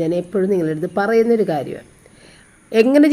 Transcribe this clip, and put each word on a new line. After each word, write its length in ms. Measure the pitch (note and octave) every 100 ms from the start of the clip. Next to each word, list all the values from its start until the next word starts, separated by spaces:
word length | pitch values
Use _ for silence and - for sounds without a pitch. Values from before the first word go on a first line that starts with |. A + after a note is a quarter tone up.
ഞാൻ 100 | D#3+ F3
എപ്പോഴും 340 | F3 G3+ F#3+
നിങ്ങളുടെ 260 | G3 D#3+ D#3
അടുത്ത് 160 | E3+ F3
പറയുന്നൊരു 460 | G3+ A3+ A3+ A#3 F#3+
കാര്യമാണ്. 400 | D#3 C3 C#3+ - _ _ _ - - _ _ -
എങ്ങനെ 380 | A3 A3+ C#4+ D4